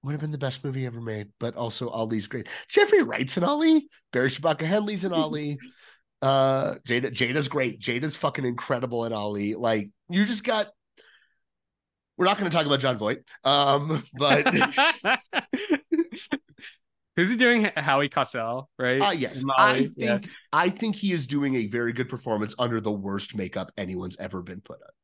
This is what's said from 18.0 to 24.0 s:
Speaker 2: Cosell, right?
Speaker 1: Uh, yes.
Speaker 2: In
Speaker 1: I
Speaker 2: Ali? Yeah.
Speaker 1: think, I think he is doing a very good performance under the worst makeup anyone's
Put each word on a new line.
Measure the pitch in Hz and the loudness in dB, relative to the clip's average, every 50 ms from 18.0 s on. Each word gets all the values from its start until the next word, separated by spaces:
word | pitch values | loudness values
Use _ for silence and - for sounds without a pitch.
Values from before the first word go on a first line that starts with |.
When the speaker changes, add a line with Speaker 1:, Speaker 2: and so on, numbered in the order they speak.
| 143 143 | 2 2
Speaker 2:
Cosell, | - - 135 - - 131 113 113 120 127 139 _ _ _ | 2 0 0 0 -2 -6 -4 -4 -4 -6 -8 _ _ _
right? | 135 123 127 131 | 0 2 2 4
Speaker 1:
Uh, | 185 202 | 2 2
yes. | 185 165 127 113 - 135 135 | 2 0 -2 -4 -4 -4 -2
Speaker 2:
In | 139 135 | 0 4
Speaker 1:
I | 131 - 104 | 6 6 6
Speaker 2:
Ali? | 127 131 131 - - | 6 4 2 0 -2
Yeah. | - - - - - | -4 0 0 0 0
Speaker 1:
think, | - - - - _ _ - | -2 -8 -18 -20 _ _ 2
I | 151 170 185 | 2 2 2
think | 196 202 - 226 202 | 0 -2 -4 -4 -4
he | 208 - 196 180 | -2 0 0 0
is | 170 139 | 0 -2
doing | 120 135 147 143 139 131 | -2 -2 0 0 2 0
a | 127 113 | 0 -2
very | 101 107 120 120 117 120 | -2 -2 -2 -2 -2 -2
good | 123 127 123 | -2 -4 -4
performance | - 120 - 127 113 104 107 104 107 - | -4 -10 -4 -2 -2 -2 -2 -4 -2 -2
under | 127 120 117 113 | -2 0 0 -2
the | 104 107 104 | -2 -2 -4
worst | 101 98 98 98 101 95 - - | -4 -4 -6 -6 -6 -6 -8 -6
makeup | 107 95 90 - 95 92 - _ | -6 -8 -6 -6 -8 -8 -8 _
anyone's | - 98 90 95 90 | -10 -8 -6 -6 -6